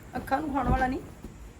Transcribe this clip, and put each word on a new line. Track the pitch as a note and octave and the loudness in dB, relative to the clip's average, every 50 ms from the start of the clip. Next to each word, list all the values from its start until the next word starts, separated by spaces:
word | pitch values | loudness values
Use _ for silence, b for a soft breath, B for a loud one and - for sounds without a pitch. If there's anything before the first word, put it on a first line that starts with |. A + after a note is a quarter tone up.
| - - - | -16 -10 -8
ਅੱਖਾਂ | B3+ - - C4+ C#4+ | -8 -2 0 0 0
ਨੂੰ | D#4 D4+ C4 | 2 2 0
ਖਾਣ | C#4 B3 B3 | 2 4 4
ਵਾਲਾ | B3+ C4 C4 | 6 6 6
ਨਹੀਂ, | B3+ C4 E4 - - - - - - - - - - - - | 4 2 0 -4 -8 -14 -14 -14 -16 -14 -14 -16 -16 -16 -18